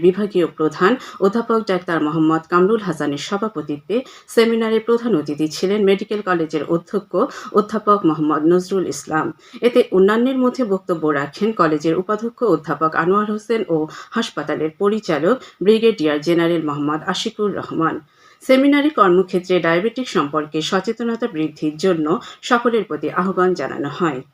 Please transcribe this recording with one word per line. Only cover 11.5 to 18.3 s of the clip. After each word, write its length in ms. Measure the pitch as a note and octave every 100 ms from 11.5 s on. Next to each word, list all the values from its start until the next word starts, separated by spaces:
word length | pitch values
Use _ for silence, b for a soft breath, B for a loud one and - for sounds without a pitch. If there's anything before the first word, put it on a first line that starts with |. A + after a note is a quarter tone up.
কলেজের 440 | A3 E3 D#3 E3 E3+
উপাধ্যক্ষ 440 | F#3+ G#3 A#3 - A#3+
অধ্যাপক 460 | D#3 D#3 D3 D#3+ D#3
আনোয়ার 320 | E3 G3+ G#3
হোসেন 300 | G#3+ - A3+ F#3+
ও 80 | D#3+ D#3 B B
হাসপাতালের 600 | A3+ A#3+ - D3 C#3+ D#3 -
পরিচালক 580 | G3+ G#3+ G3 D3 E3+ B3+ B B
ব্রিগেডিয়ার 560 | F#3 A3 A3+ A3 D3+ D3
জেনারেল 400 | D3+ E3+ E3+ E3+
মোহাম্মদ 380 | D3+ D3 D3 D#3 E3+
আশিকুর 460 | F3+ A3+ - G#3 -
রহমান। 420 | - - D#3+ - b b b